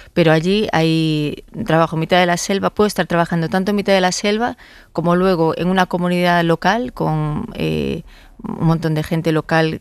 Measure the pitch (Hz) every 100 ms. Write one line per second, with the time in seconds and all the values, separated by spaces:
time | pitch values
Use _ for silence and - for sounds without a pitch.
0 | - - 165 160 175 208 214 160 160 160
1 | 160 151 147 - - - - 160 165 160
2 | 165 180 180 175 - 196 185 - 208 -
3 | 170 170 165 170 160 185 190 208 196 196
4 | 185 - 208 214 247 254 - - - -
5 | 165 175 190 170 160 - 175 190 180 175
6 | 180 180 180 175 170 165 180 220 247 -
7 | 160 156 151 151 - - 156 76 69 135
8 | - - - - - - 160 165 165 156
9 | 151 165 160 156 - 160 160 160